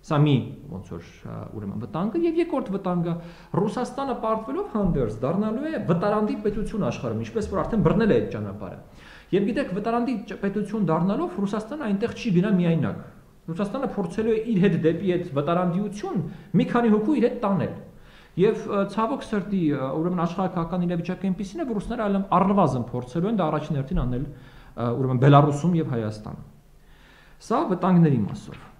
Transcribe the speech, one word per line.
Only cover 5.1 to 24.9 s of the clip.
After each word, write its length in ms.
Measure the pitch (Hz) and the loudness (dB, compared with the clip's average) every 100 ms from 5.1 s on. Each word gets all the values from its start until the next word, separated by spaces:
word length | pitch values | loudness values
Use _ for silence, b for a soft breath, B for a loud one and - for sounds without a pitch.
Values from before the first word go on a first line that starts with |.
| 110 | -2
դառնալու 480 | 127 185 214 233 302 | -2 0 0 -2 -4
է 140 | 302 131 | -4 0
վտարանդի 480 | 170 208 214 214 269 | 0 2 0 0 -2
պետություն 400 | 202 - - 214 139 | -4 -4 -4 -2 -4
աշխարհում, 380 | - 120 110 | -4 -4 -4
ինչպես 240 | 113 - 196 | -4 -4 -4
որ 120 | 190 | -4
արդեն 200 | 147 220 | 0 2
բռնել 320 | 160 202 226 | 4 4 4
է 40 | 123 | 4
այդ 80 | 101 113 | 2 -4
ճանապարհը։ 420 | 101 98 95 - - B B B B | -6 -8 -10 -12 -18 B B B B
Եվ, 140 | 180 202 | 0 0
գիտեք, 240 | 240 269 | -2 -2
վտարանդի 400 | 185 202 240 240 226 | -4 -2 -2 -2 -4
ճ-, 160 | - - | -6 -6
պետություն 420 | 196 202 202 226 175 | -4 -2 -4 -2 0
դառնալով 540 | 160 180 226 349 - | 2 2 0 -2 -2
Ռուսաստանը 440 | 196 214 214 302 247 | -2 -2 -6 -6 -2
այնտեղ 260 | 196 233 | -2 -2
չի 180 | - 240 175 | -2 2 4
գնա 180 | 208 | 4
միայնակ։ 480 | 190 175 160 113 - - - - - - | 4 4 2 0 -4 -12 -20 -20 -20 -10
Ռուսաստանը 400 | 170 202 269 254 - | -4 -4 -2 -4 -2
փորձելու 340 | 170 - 220 | -4 -2 0
է 80 | 214 240 | 0 2
իր 160 | 208 | 4
հետ 160 | 196 160 147 | 4 4 2
դեպի 260 | 170 202 175 | 2 0 0
այդ 100 | 175 139 | 0 -2
վտարանդիություն 840 | 147 170 180 170 208 - 381 277 - B B | 0 2 2 0 -2 -6 -4 -4 -4 B B
մի 140 | - - | 2 2
քանի 240 | 240 233 | 2 4
հոգու 240 | 208 214 285 | 4 4 2
իր 80 | 233 | 2
հետ 100 | 240 | 0
տանել։ 320 | 202 190 117 101 - B B B B - | 0 0 -2 -6 -16 B B B B 2
Եվ, 260 | 202 208 | 2 2
ը, 240 | - 202 196 | -2 -2 0
ցավոք 320 | - 220 262 - | 0 -2 -2 -2
սրտի, 340 | 214 190 196 156 | -4 -2 0 2
ը, 160 | 139 131 156 | 0 -2 -2
ուրեմն, 260 | 170 180 | 0 0
աշխարհակահական 640 | 170 - 269 185 165 185 175 | -2 0 -2 -2 -2 -2 0
իրավիճակը 440 | 175 165 180 196 | -2 -4 -4 -2
այնպիսին 300 | 185 190 330 | -2 -6 -6
է, 40 | 294 | -4
որ 120 | 208 | -4
ռուսները 260 | - 220 208 | -4 -4 0
այլմ-, 200 | 196 190 175 | 0 2 2
առնվազն 520 | 190 202 165 127 113 | 4 4 4 2 -2
փորձելու 400 | 123 123 170 185 | -6 -4 -2 0
են 80 | 226 | 0
դա 80 | 160 | 0
առաջին 320 | 151 147 147 | -2 -2 -4
հերթին 220 | 135 175 | 0 0
անել, 240 | 123 123 143 | 0 -2 -4
ը, 640 | - - - - - 120 | -10 -20 -20 -18 -4 -2